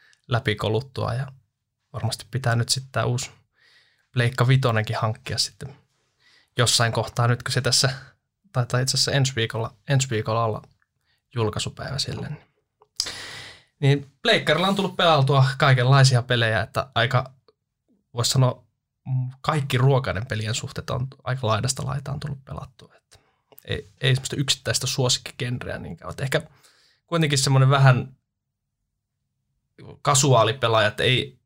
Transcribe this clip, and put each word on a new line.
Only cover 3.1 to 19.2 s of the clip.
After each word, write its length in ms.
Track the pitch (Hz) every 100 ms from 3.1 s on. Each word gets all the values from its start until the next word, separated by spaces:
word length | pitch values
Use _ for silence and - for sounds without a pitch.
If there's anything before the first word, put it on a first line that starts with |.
| 123 - - _ _ _ _ _ _ _
Pleikka 360 | 127 120 - 127
vitonenkin 480 | 131 131 110 107 113
hankkia 420 | 110 110 - 107
sitten 380 | - - 131 - _ _ _ _ _ _ _ -
jossain 360 | 120 - 117
kohtaa, 340 | 113 107 - 120
nyt 160 | 117
kun 80 | -
se 100 | -
tässä 280 | 123 - 131 135 - _ _ _ _
taitaa 280 | 131 120 123
itse 180 | 131 131
asiassa 140 | -
ensi 240 | 139 131 -
viikolla, 380 | 113 113 113 - -
ensi 200 | 135 -
viikolla 360 | 110 110 113 113
olla 160 | 107 - _ _ _ _ _ _ 123
julkaisupäivä 640 | 107 110 - - - 139
sille. 300 | - - 127 147 _ _ _ _ _ - - - - - - - _ _
Niin 320 | 139 143 139 _
pleikkarilla 460 | - 185 135 156 190
on 80 | 202
tullut 200 | 185 -
pelattua 500 | 175 151 135 139 131 -
kaikenlaisia 640 | 147 127 123 139 131 127
pelejä, 400 | 117 123 113 110
että 260 | - - - -
aika, 360 | 120 127 127 - _ _ _ _ _ _ _
vois 180 | 117 117
sanoa, 320 | 135 127 - _ _ _ _ -
mm, 260 | 131